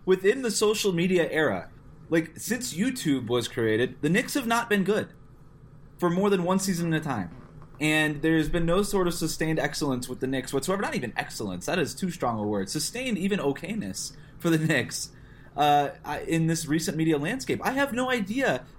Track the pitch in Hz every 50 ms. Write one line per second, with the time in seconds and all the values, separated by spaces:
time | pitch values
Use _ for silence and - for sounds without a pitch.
0 | - 185 190 185 190 196 247 269 262 233 196 - 220 208 220 214 - 208 180 165
1 | 175 185 180 175 160 - 123 156 156 131 101 90 82 - - - - - - -
2 | - - 156 170 165 - - - - - 220 247 - - - 160 214 262 262 -
3 | - 156 139 131 117 107 120 123 117 - - 127 117 110 107 110 123 123 - -
4 | - 147 170 220 254 - - 294 254 226 233 233 233 - 208 202 185 175 214 202
5 | - - - - - - - - - - - - - - - - - - - -
6 | 175 175 170 185 202 208 196 185 170 175 190 190 - 196 185 165 170 170 160 151
7 | 156 151 131 110 92 85 - - - - - - - - - - 147 151 156 156
8 | 156 151 151 143 156 160 160 160 151 147 - 175 170 165 170 190 208 202 - 196
9 | 185 175 165 - 165 156 - - 165 160 160 156 131 151 - - 156 143 131 120
10 | 127 - 127 113 - 131 135 131 120 - - 135 131 - 190 196 208 - - 208
11 | 131 113 - - 139 - - - 113 98 92 90 - - 151 185 151 120 - -
12 | - 180 165 - - 123 113 110 104 104 107 101 95 98 - 151 147 - - 233
13 | 262 262 220 165 180 196 208 180 139 143 139 - - 165 220 220 160 95 92 -
14 | - - - - - - - - - 170 165 156 156 160 165 131 113 - - -
15 | - - - - - - - - - - - - 147 147 147 147 143 131 - -
16 | - - 147 143 143 - 165 165 160 160 165 160 165 135 151 165 160 - - 156
17 | 160 165 156 139 143 165 240 262 - - 131 104 - 196 262 269 285 277 220 240
18 | 254 254 254 247 202 180 214 269 269 220 143 123 - - -